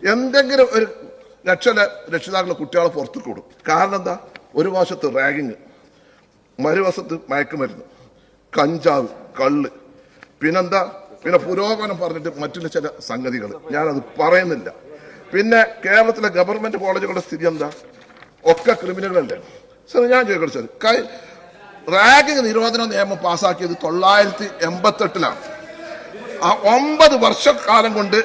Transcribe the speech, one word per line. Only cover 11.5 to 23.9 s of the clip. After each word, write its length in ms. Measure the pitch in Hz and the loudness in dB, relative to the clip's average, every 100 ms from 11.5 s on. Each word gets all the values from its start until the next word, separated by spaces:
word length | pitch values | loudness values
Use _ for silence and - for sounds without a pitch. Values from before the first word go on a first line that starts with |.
| 185 202 220 214 180 | -4 -2 -2 -4 -6
പറഞ്ഞിട്ട് 300 | 170 160 156 143 | -6 -6 -8 -8
മറ്റുള്ള 260 | 147 175 165 165 | -10 -8 -6 -6
ചില 120 | 147 - - | -6 -10 -10
സംഗതികൾ 400 | 120 127 123 104 101 - 143 | -8 -6 -6 -8 -12 -8 -4
ഞാനത് 260 | 156 139 - - | -2 -4 -8 -2
പറയുന്നില്ല. 480 | 156 180 180 143 90 - - - - - - | 2 2 2 -6 -8 -16 -20 -20 -20 -20 -8
പിന്നെ 280 | 180 220 226 226 - 185 | -2 4 4 4 0 2
കേരളത്തിലെ 440 | 202 226 220 214 175 | 4 4 2 -2 0
ഗവൺമെന്റ് 380 | 180 214 220 208 | 0 0 -4 -6
കോളേജുകളുടെ 400 | 190 196 196 190 170 | -4 -4 -4 -6 -8
സ്ഥിതി 180 | - 170 | -4 -2
എന്താ? 180 | 160 147 147 - - - - - _ 160 | -2 -8 -8 -20 -20 -20 -20 -20 _ 2
ഒക്കെ 220 | 165 - 165 | 2 2 0
ക്രിമിനലുകളല്ലേ 560 | 180 185 196 180 127 - - - - _ _ | -2 -6 -2 -2 -2 -8 -12 -20 -20 _ _
സർ? 100 | - 240 | 0 4
ഞാൻ 80 | 247 240 | 4 2
ചോദിക്കട്ടെ 260 | 185 160 127 | -2 -2 -6
സർ, 100 | 113 - 220 | -10 -4 0
കൈ-, 220 | 240 - - - - - - - - - 185 | 0 -2 -12 -20 -20 -20 -20 -20 -16 -2 4
റാഗിങ് 480 | 214 277 285 285 233 | 8 8 6 2 0
നിരോധന 340 | 220 226 233 233 | 0 0 -2 -2
നിയമം 240 | 202 196 196 180 | -2 -2 -2 -2
പാസ്സാക്കിയത് 500 | 170 196 175 180 170 | 0 0 0 -4 -6
തൊള്ളായിരത്തി 600 | 165 | -4